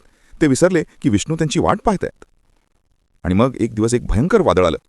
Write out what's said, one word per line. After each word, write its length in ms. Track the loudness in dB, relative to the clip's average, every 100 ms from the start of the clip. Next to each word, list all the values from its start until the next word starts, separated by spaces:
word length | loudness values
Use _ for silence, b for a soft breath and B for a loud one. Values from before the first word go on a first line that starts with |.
| -6 _ _ -2
ते 60 | 0
विसरले 360 | 2 2 2 -4 b
की 80 | -2
विष्णू 260 | 0 -2 -4
त्यांची 240 | -2 0
वाट 180 | 0 0 -2
पाहतायत. 400 | -2 -6 -12 -20 _ _ _ _ _ _ _ _ _
आणि 100 | -2
मग 220 | 0 0 0
एक 140 | -4
दिवस 200 | -2 0
एक 120 | 0 -2
भयंकर 360 | -2 2 2
वादळ 240 | 2 2 0
आलं. 120 | -2